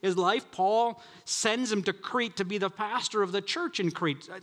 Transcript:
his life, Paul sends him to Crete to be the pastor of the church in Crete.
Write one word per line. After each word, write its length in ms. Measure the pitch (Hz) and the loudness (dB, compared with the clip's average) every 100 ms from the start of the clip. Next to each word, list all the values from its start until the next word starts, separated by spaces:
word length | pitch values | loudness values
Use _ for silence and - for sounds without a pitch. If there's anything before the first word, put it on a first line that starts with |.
his 160 | 190 180 | 0 2
life, 340 | 180 233 - | 2 2 -2
Paul 500 | - 190 220 233 - - - | 0 2 4 2 -2 -16 -18
sends 480 | - - 220 233 247 | -6 0 2 2 0
him 100 | 208 | 0
to 100 | 190 | 0
Crete 420 | 180 - 247 233 - | -4 -2 0 0 -2
to 80 | |
be 140 | 185 208 | -2 0
the 100 | 190 | -2
pastor 540 | 196 208 247 - 214 | -2 -4 -2 -2 0
of 100 | 185 | 0
the 80 | 196 | -2
church 400 | 196 330 349 - | -2 -4 -4 -2
in 120 | 175 | -2
Crete. 360 | 156 165 135 - 185 | 0 -2 -2 -10 -16